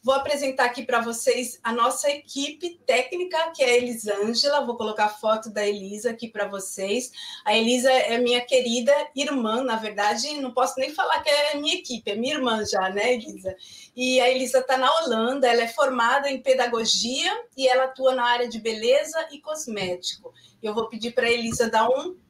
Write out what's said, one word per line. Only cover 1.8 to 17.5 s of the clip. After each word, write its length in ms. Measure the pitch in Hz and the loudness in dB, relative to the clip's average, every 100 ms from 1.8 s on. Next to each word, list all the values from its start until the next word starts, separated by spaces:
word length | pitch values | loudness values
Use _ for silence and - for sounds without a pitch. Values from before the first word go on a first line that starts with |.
| 247 262 294 | 0 2 -2
equipe 720 | 294 - 277 285 311 349 - | -2 -8 -6 -6 -6 -10 -4
técnica, 680 | - 247 - 349 359 320 330 | 0 0 0 -4 -2 -2 -2
que 100 | 330 | 2
é 80 | 254 | 4
a 80 | 240 | 4
Elisângela. 880 | 247 226 208 202 214 233 285 285 | 2 -6 -4 -2 0 0 2 2
Vou 100 | 240 | 0
colocar 300 | 226 214 214 | -4 -4 0
a 40 | 214 | -2
foto 420 | - 220 220 226 | 0 0 0 -2
da 140 | 208 | -2
Elisa 440 | 208 202 190 208 233 | -2 -2 -8 -6 -6
aqui 180 | 226 226 | -6 -10
pra 200 | 208 196 | -6 -6
vocês. 640 | 196 185 - 196 233 254 - - - | -6 -10 -6 -2 -2 -4 -14 -16 -6
A 100 | - | 0
Elisa 360 | 220 226 247 262 | 2 4 4 4
é 260 | 262 - 233 | 4 4 2
minha 240 | 247 247 | 2 0
querida 500 | 247 262 240 240 240 285 - | 2 2 2 0 4 2 2
irmã, 460 | 269 285 277 220 226 | -4 -2 0 0 0
na 140 | 262 | 0
verdade, 680 | 220 214 196 208 226 277 294 | -2 -4 0 0 0 -4 -6
não 100 | 262 | -4
posso 280 | 254 262 - | 0 0 0
nem 100 | 285 | -4
falar 320 | 302 - 320 | -2 0 0
que 80 | 311 | 2
é 280 | 294 294 285 | 2 2 0
minha 180 | 302 | -2
equipe, 340 | 359 339 233 220 | -4 -6 -8 -6
é 60 | |
minha 180 | 208 254 | -4 -2
irmã 320 | 302 254 220 | -2 0 -2
já, 240 | 208 202 190 | 0 0 0
né, 240 | 202 240 | 0 0
Elisa? 420 | 247 - - 190 185 - - - | 0 -4 -10 -10 -10 -18 -20 -18
E 240 | 247 254 254 | -4 2 4
a 80 | 247 | 4
Elisa 360 | 262 247 254 | 2 2 0
tá 140 | 254 262 | 2 2
na 140 | 262 | 4
Holanda, 560 | 320 320 220 226 277 247 | 2 2 0 0 2 4
ela 140 | 233 | 4
é 60 | 226 | 0
formada 600 | - 269 254 233 277 277 | 0 0 2 2 2 0
em 140 | 262 | -2
pedagogia 880 | 269 254 240 233 226 - 233 269 339 453 480 | 2 2 2 0 0 0 0 -2 -2 -4 -8